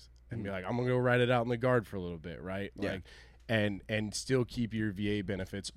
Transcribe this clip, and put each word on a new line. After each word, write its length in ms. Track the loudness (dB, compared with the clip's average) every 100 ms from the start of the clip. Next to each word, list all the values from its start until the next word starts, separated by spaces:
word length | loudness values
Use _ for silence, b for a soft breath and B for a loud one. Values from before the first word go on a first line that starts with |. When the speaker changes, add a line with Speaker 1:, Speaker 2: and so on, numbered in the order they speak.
| -20 -20 -10
Speaker 1:
and 120 | -8
be 60 | -4
Speaker 2:
Mm. 40 |
Speaker 1:
like, 120 | -4 -2
"I'm 120 | 0
gonna 100 | 2
go 100 | 4
ride 220 | 6 6
it 100 | 6
out 120 | 4
in 60 | 2
the 80 | 2
Guard 280 | 4 4 2
for 120 | -4
a 20 |
little 160 | -6 -6
bit," 220 | -8 -8
right? 300 | -6 -6 -6 -4
Speaker 2:
Yeah. 120 | -4
Speaker 1:
Like, 80 | -4 -8 b b b 0
and, 320 | 2 2 0 -4
and 240 | -2 -2
still 320 | -4 0 0 0
keep 260 | -2 -2
your 180 | 0 -2
V 180 | 0 0
A 120 | 0
benefits. 480 | -2 -4 -4 -6 -10